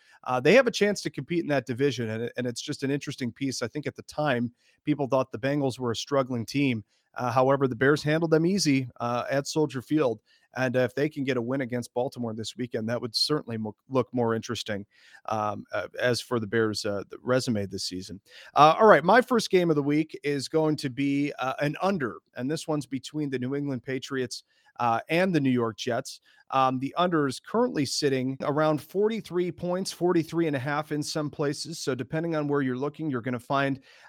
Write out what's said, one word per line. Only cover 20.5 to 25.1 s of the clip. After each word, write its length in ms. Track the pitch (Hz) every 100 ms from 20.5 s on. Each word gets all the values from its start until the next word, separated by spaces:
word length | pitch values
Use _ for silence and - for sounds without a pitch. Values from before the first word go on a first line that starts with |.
| 160 156 151
to 140 | 143
be, 420 | 120 139 139 143 -
uh, 160 | 127 -
an 140 | 147 151
under, 360 | 185 196 120 82 _ -
and 140 | 127
this 180 | 160 -
one's 180 | 151 -
between 440 | 131 - 151 143
the 80 | 131
New 160 | 123
England 280 | 143 143 127
Patriots, 600 | - 131 - 135 123 - _ _ _ -
uh, 200 | 120 113 -